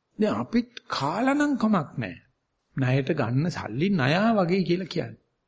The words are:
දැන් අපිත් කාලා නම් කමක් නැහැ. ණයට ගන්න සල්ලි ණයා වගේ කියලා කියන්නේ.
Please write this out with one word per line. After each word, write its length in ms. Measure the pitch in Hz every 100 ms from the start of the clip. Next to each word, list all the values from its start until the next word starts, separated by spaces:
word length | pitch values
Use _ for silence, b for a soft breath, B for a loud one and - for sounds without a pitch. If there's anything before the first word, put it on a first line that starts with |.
| _ -
දැන් 180 | 214 214
අපිත් 340 | - 233 240 - -
කාලා 480 | - 139 185 262
නම් 200 | 294 294 269
කමක් 340 | 220 196 139 -
නැහැ. 240 | 104 87 _ _ _ _ _ -
ණයට 340 | 127 135 131
ගන්න 380 | 151 120 127 170
සල්ලි 380 | - 98 117 190
ණයා 400 | 190 127 170 226
වගේ 300 | 214 170 190
කියලා 240 | 160 175 185
කියන්නේ. 360 | 170 120 - _ _